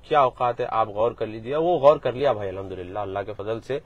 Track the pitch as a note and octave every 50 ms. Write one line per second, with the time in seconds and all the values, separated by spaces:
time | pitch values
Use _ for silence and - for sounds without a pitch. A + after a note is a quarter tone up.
0 | - - D3+ D3 C3 B2 - - B2 A#2+ A#2+ - B2 - - A2+ A2 G#2+ G2+ G#2+
1 | A#2 A#2+ A#2 - A2+ A2 A2 A2+ A2 B2 C#3+ D#3 E3 F3 F3 C#3 C3+ D3 D#3 C#3
2 | - B2+ A#2 B2+ C#3+ C3+ A2+ G#2 G2+ F#2+ F#2 F#2+ G2 F#2 F#2 F#2 F2+ F2+ G2 G#2
3 | G2+ G2 F#2+ G2+ G2 G#2+ G2+ G2+ G2+ G#2+ A2+ A2+ - - B2+ - -